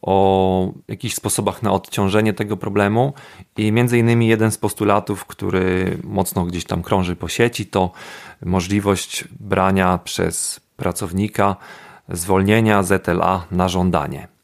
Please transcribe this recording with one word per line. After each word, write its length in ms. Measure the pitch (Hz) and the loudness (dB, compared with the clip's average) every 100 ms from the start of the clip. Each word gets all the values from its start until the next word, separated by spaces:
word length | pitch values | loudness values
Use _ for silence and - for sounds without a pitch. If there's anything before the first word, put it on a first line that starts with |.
o 680 | - 95 98 95 95 92 92 - - | 2 2 4 4 2 0 -2 -6 -14
jakichś 260 | 104 110 | -8 -8
sposobach 480 | - - - 101 92 | -6 -4 -2 -2 -2
na 100 | 107 | -2
odciążenie 600 | 95 - - 98 104 110 | -2 -2 -2 0 2 0
tego 240 | 98 104 101 | 0 -2 -2
problemu 560 | 107 101 101 110 135 139 - - - - | -2 0 2 2 0 -2 -18 -20 -14 -2
i 160 | 107 | 2
między 260 | 110 123 120 | 2 4 4
innymi 300 | 113 117 113 | 4 4 4
jeden 220 | 110 110 | 4 2
z 80 | 101 | 0
postulatów, 680 | 107 - 104 101 - 101 | -4 0 2 2 0 -8
który 760 | - - 98 95 92 92 92 92 | -8 -8 -2 0 0 0 -2 -4
mocno 400 | 92 101 92 - | -6 -4 -2 -2
gdzieś 200 | 87 87 | -2 -4
tam 180 | - 90 | -6 -6
krąży 340 | 87 101 90 90 | 0 0 0 -4
po 120 | 85 | -6
sieci, 380 | - 120 - 101 | 0 0 0 -4
to 240 | 98 92 - - - - - | 0 -2 -4 -20 -18 -20 -12
możliwość 800 | 85 92 87 101 101 95 - - - - | -2 -2 0 0 2 0 -2 -10 -12 -16
brania 580 | 104 95 95 95 92 90 | -4 0 2 2 2 0
przez 640 | - - 87 85 - - _ - | -2 -4 -2 -2 -8 -10 _ -8
pracownika 800 | - 85 98 92 104 - 101 95 - - - - - | -6 -4 -6 -4 -4 0 0 0 -10 -20 -20 -20 -12
zwolnienia 720 | 87 87 95 98 110 113 101 | -10 0 2 4 4 4 2
Z 260 | 92 95 - | 2 0 0
L 140 | 87 | 0
A 220 | 85 92 87 | 2 0 -2
na 180 | 90 92 | 0 0
żądanie. 600 | 90 90 85 71 71 92 _ | 2 2 0 -2 -8 -14 _